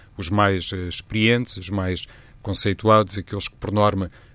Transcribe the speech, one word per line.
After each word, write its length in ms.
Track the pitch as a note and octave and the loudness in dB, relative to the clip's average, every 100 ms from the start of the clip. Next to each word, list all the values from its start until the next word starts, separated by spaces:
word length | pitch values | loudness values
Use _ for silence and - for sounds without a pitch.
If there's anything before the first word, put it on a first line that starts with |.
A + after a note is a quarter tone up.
| - - | -18 -10
os 120 | E2+ | -2
mais, 420 | G2+ G2+ F#2+ E2+ | 2 2 2 -4
eh, 160 | G2 F2+ | -6 -6
experientes, 680 | - - G#2+ A2 A#2+ B2 - | -8 -6 0 2 2 -2 -8
os 140 | F2+ | -6
mais 360 | G2 F#2 F2+ - - - - | -4 -2 -4 -8 -16 -20 -14
conceituados, 760 | - F#2+ G#2+ F#2+ A2 G#2+ G2+ G2+ | -4 0 0 0 4 4 4 -2
aqueles 300 | F2+ G2+ - | -8 -6 -6
que, 100 | - | -8
por 140 | - | -4
norma, 380 | G#2 G#2 G2 F#2 - - | 2 2 2 -4 -8 -20